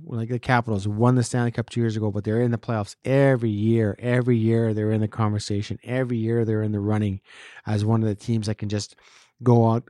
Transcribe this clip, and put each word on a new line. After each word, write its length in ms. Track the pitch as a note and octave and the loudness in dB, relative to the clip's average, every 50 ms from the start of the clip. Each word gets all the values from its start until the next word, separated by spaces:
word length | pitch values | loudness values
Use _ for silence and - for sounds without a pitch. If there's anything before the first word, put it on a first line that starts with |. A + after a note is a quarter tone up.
| D#3+ | -12
like 240 | E3 B2 A2+ A2+ A2 | -10 -8 -6 -6 -4
the 80 | B2+ A#2 | -6 -6
Capitals 500 | - - B2+ A#2+ A#2 A#2 A2 F#2+ G2+ G#2 | -2 0 0 0 2 0 -4 -2 -2 -4
won 280 | G#2 G#2+ A#2+ B2 B2+ | 0 2 4 4 4
the 60 | B2 | 4
Stanley 280 | A#2 - - B2 A#2+ A#2+ | 2 0 -2 -2 -2 -2
Cup 180 | - A#2+ A2+ - | -2 -4 -8 -6
two 120 | - A#2 | -2 -2
years 180 | A#2 A2+ G#2 A2 | -2 -2 -2 -2
ago, 120 | G#2+ G#2+ | -4 -4
but 140 | G2 G#2 G2 | -4 -4 -4
they're 160 | A2 G#2+ A#2 | -2 0 0
in 100 | B2 A#2+ | 0 0
the 80 | A#2 A2 | 0 -2
playoffs 380 | - - A#2 G#2+ G2+ - - _ - | -4 -4 -4 -4 -4 -6 -10 _ -2
every 460 | B2 C3+ C#3 C#3 C#3 C3 A2+ A#2 A2 | 0 2 4 4 4 4 2 0 -2
year. 440 | G#2 G2+ G#2+ A2+ A2+ A#2 A2 G2+ - - | -2 0 2 2 4 4 2 0 -2 -4
Every 400 | A2 B2 B2 B2 A#2 B2+ A#2+ A2+ | -2 0 0 0 2 2 2 2
year 340 | A2 A2+ A2+ A#2 A#2 A2+ | 4 2 2 2 2 0
they're 180 | G#2+ G#2+ G#2+ G#2+ | 0 0 0 0
in 120 | A2 G#2+ | 0 0
the 60 | A2 G#2 | 0 -2
conversation. 680 | - - A2 G#2 G#2 G#2 - - G#2 G2+ G#2 - F#2+ - - | -2 -2 -2 0 0 -2 -4 -4 -4 -4 -4 -6 -10 -12 -8
Every 320 | A2+ B2 C3 C3 A#2+ B2 | -6 -4 -4 -2 -2 -2
year 300 | A2+ A2 A2+ A#2 A#2 A2+ | -2 -2 0 0 0 0
they're 160 | A2 A2 G#2+ | 0 0 -2
in 100 | G#2+ G#2+ | -2 -2
the 80 | G#2+ G2+ | -2 -2
running 400 | G2+ G#2 G#2+ G#2+ G#2+ G2+ F#2+ F#2+ _ _ - - - - - - - | 0 0 0 0 0 -2 -4 -6 _ _ -20 -20 -20 -20 -20 -14 -6
as 180 | G#2 G#2+ G#2 G#2 | -4 -2 0 2
one 180 | A2 A2+ A2 | 2 2 2
of 60 | A2 G#2+ | 2 0
the 60 | G2 | -2
teams 320 | - - A#2 A2+ A2 G2+ | -4 -4 -4 -4 -2 -2
that 100 | A2 G#2 | -4 -6
can 140 | - G#2+ G2+ | -6 -6 -6
just 260 | G#2 G#2 - - - _ _ - _ - _ _ _ - | -4 -6 -6 -8 -14 _ _ -20 _ -20 _ _ _ -2
go 280 | A#2+ B2 A#2+ A#2 A2+ A2+ | 4 4 6 6 6 4
out 140 | A2+ A#2+ - | 2 0 -4